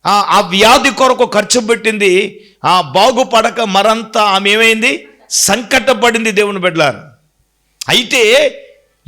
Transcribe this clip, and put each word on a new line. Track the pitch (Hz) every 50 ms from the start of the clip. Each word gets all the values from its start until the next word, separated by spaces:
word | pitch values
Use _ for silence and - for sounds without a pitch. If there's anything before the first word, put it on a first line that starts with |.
| -
ఆ, | 170
ఆ | 202 208 196 170 170 202
వ్యాధి | 202 175 180 196 208 220 254 277 240 269
కొరకు | 220 - 269 262 247 208 247 233 -
ఖర్చు | 208 208 - - 247
పెట్టింది. | 226 214 233 - - 220 220 208 208 190 180 190 214 190 - - - _ _ _ -
ఆ, | 151 175 185
బాగుపడక | 170 139 131 185 208 262 247 233 254 - 233 220 220 233 - 233
మరంతా | 226 202 185 190 202 220 220 226 220 220 - 226
ఆమె | 208 208 190 196 202 202
ఏమైంది? | 208 220 226 226 226 220 233 254 - - - - - _ _ -
సంకటపడింది, | - - - - 196 233 240 - 285 262 214 262 254 208 240 240 226 233 226 220
దేవుని | 196 202 208 202 202 190
బిడ్డలారా. | 180 180 160 165 156 139 113 101 - - - _ _ _ _ _ _ _ _ _ _ _ _ - - -
అయితే | 175 240 247 - - 247 226 214 240 285 302 269 - - - - _ _ _ _ _ _ -